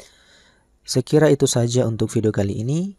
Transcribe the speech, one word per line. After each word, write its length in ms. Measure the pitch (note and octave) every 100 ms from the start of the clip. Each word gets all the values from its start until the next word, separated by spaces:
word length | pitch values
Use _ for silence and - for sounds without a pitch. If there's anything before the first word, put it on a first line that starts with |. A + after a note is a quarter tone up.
| - _ _ _ _ _ _ _
Sekira 480 | - C3 - D3+ D3+
itu 160 | C#3+ C3+
saja 400 | B2+ A#2+ B2 A#2+
untuk 240 | A2 A2
video 160 | A#2 G#2+
kali 320 | G#2 G2+ G2+
ini. 320 | A#2 D#3 F#3+